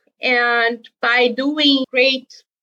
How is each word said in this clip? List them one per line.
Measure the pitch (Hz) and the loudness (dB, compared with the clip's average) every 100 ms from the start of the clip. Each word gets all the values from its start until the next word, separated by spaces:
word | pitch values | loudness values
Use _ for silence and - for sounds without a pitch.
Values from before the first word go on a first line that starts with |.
| _ _ | _ _
And | 254 240 240 233 233 233 - _ | -2 0 0 0 -2 -4 -12 _
by | 240 240 247 | -2 2 0
doing | 233 277 302 294 277 262 | 0 -4 0 2 2 0
great | 262 262 262 254 - _ _ | 0 0 -2 -8 -20 _ _